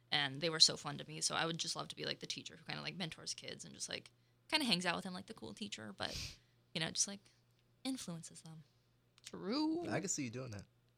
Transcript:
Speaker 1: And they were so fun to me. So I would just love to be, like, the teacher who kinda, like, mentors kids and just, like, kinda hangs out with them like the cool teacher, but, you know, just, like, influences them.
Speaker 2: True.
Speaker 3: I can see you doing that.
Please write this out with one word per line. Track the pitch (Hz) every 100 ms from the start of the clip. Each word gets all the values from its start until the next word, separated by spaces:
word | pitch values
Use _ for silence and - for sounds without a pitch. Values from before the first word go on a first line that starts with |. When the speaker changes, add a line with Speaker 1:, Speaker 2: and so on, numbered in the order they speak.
| _
Speaker 1:
And | 147 143 135
they | 165
were | 156
so | 156 135
fun | 147 143
to | 147
me. | 156
So | 156 151
I | 165
would | 165
just | 160 151
love | 151
to | -
be, | -
like, | 139
the | -
teacher | - - 160
who | 156
kinda, | 147
like, | 147 156
mentors | 165 - 160
kids | - - - -
and |
just, | - -
like, | - - - _ _ -
kinda | 311 247
hangs | 175 180
out | 170
with |
them | 196
like | 180 -
the |
cool | - 220 202
teacher, | 202 - - -
but, | - - - - _ _ _
you | 165
know, | 160
just, | 185 -
like, | 202 - - _ _ _ _
influences | 262 254 - 165 160 165
them. | 160 160 - _ _ _ _ - -
Speaker 2:
True. | 185 180 269 311 320 339
Speaker 3:
I | 143
can | 185
see | -
you | 247
doing | 120 131
that. | 101 - _ _